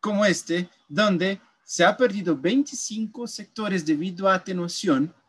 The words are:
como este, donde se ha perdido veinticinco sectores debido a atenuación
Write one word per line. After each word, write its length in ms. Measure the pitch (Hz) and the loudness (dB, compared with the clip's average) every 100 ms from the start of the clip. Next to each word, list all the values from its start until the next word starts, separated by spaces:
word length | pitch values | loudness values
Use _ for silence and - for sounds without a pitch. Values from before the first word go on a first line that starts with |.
como 240 | 208 208 208 | 0 2 2
este, 420 | 170 - 170 180 _ _ | 2 -2 -4 -4 _ _
donde 540 | 147 214 180 185 196 _ _ | 0 2 2 0 -4 _ _
se 180 | - - | -12 2
ha 140 | - 214 | 2 4
perdido 400 | 247 202 175 147 | 0 0 -2 0
veinticinco 880 | 160 262 294 269 - 214 220 - 240 | 2 2 0 -4 -8 -6 -8 -8 -12
sectores 600 | - 196 - 208 190 151 | -12 -14 -8 -2 -2 0
debido 420 | 151 180 175 190 | 0 -2 0 2
a 60 | |
atenuación 800 | 185 185 185 170 - 190 135 156 - | 2 0 -6 -4 -4 0 2 0 -4